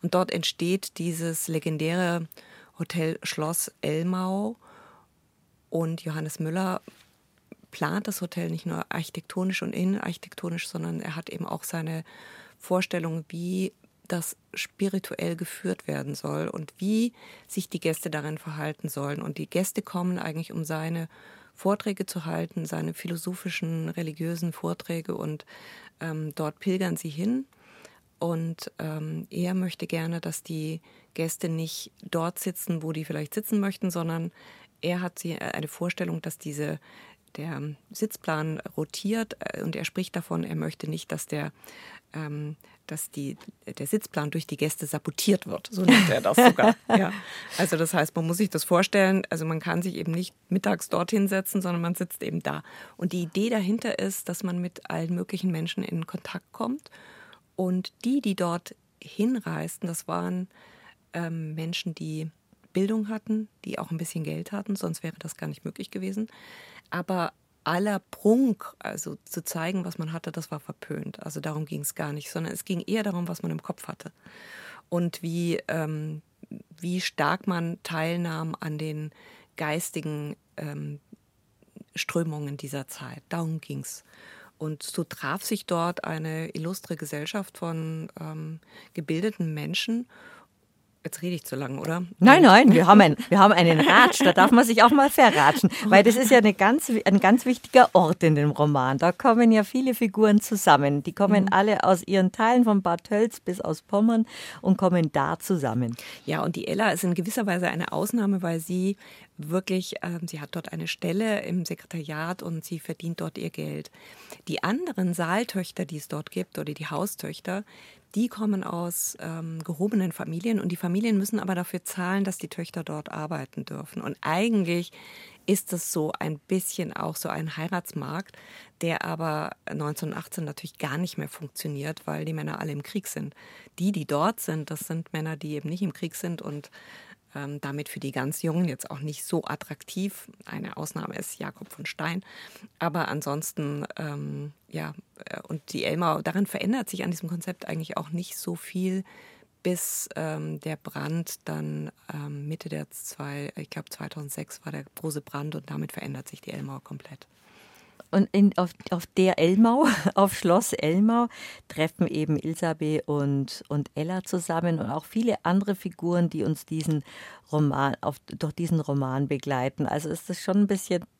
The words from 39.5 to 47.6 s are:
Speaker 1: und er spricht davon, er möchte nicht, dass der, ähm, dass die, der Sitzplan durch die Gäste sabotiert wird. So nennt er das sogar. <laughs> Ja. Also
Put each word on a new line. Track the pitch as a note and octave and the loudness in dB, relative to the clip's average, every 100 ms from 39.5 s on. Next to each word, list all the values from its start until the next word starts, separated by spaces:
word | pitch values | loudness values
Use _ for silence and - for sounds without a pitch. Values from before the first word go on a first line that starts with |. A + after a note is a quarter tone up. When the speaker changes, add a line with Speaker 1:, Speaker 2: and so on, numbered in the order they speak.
| - | -6
Speaker 1:
und | - E3 | -6 -6
er | |
spricht | E3+ - F#3 F3 | -6 -6 -6 -8
davon, | - E3+ | -6 -6
er | - D#3+ | -4 -4
möchte | D#3 - D#3 | -6 -6 -8
nicht, | D#3+ - | -8 -8
dass | D#3+ - | -8 -6
der, | D3+ D3 _ - - - - _ | -6 -6 _ -20 -20 -20 -20 _
ähm, | D#3 D3+ D3 D3+ D3+ - _ - | -10 -8 -8 -10 -12 -20 _ -14
dass | D3+ - | -10 -10
die, | - C#3 - - _ - - | -8 -8 -10 -18 _ -18 -10
der | C#3+ | -2
Sitzplan | G#3+ - - D3 | -2 -2 -4 -4
durch | E3 - | -4 -6
die | C#3+ | -2
Gäste | D3+ - D3+ | -2 -2 -6
sabotiert | D3 - - - G3 - | -6 -6 -2 2 2 0
wird. | - - | -10 -8
So | G3 | 0
nennt | F#3 B3 F3 | 6 8 8
er | - | 4
das | - E3+ | 4 8
sogar. | B3 - A3 A3+ | 8 10 6 4
<laughs> | - | 2
Ja. | A3 F#3 G3+ - - - | 4 4 -2 -12 -14 -10
Also | - | 0